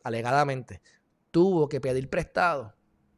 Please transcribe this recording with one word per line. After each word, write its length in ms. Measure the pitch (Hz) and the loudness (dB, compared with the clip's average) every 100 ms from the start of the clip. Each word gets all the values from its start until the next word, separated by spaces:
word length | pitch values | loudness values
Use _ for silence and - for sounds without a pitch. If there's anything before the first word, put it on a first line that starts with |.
alegadamente, 800 | 123 113 120 139 143 131 - 95 _ _ _ _ _ | -8 -4 0 2 2 -2 -8 -18 _ _ _ _ _
tuvo 360 | 165 190 175 143 | 2 4 4 0
que 140 | 131 | -2
pedir 280 | 135 131 131 | -2 -2 -2
prestado 680 | 175 - - 175 147 107 - _ _ _ | -4 -2 0 0 0 -8 -18 _ _ _